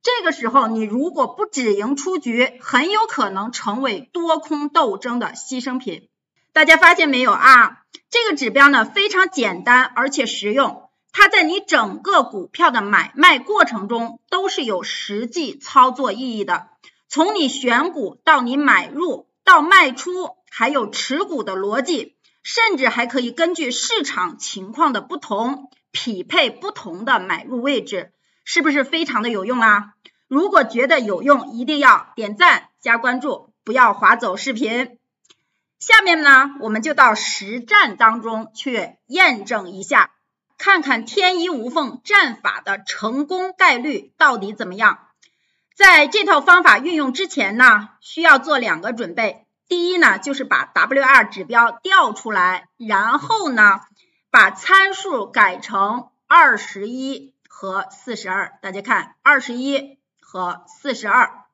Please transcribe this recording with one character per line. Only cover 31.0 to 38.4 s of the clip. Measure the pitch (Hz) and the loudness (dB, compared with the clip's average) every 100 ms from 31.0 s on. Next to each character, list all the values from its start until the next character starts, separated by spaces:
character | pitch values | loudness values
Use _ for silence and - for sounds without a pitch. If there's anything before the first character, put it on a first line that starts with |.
| 214 180 | 0 -4
用， | 254 277 - | 2 2 0
一 | 233 247 | -10 -6
定 | 294 | 2
要 | 269 196 - - | 4 4 0 -10
点 | 208 208 | -10 2
赞 | 349 247 - _ | 4 4 -4 _
加 | 247 233 | -2 0
关 | 254 254 | 0 -4
注， | 294 196 _ _ | -6 -8 _ _
不 | - | -4
要 | 254 233 196 | 2 2 4
划 | 190 233 | 2 2
走 | 233 190 | -2 -6
视 | 269 | -8
频。 | 226 233 233 254 _ _ _ _ _ _ _ _ _ | -6 -4 -4 -6 _ _ _ _ _ _ _ _ _
下 | - 440 | 4 4
面 | 381 330 | 4 2
呢， | 294 269 277 - | 6 6 4 -4
我 | 214 | -6
们 | 220 | -4
就 | 311 | -4
到 | 294 254 214 | 4 4 4
实 | - - 196 247 | -4 -8 -10 -12
战 | 240 415 311 196 | 0 2 2 4
当 | 226 226 | 2 2
中 | 220 220 | -8 -10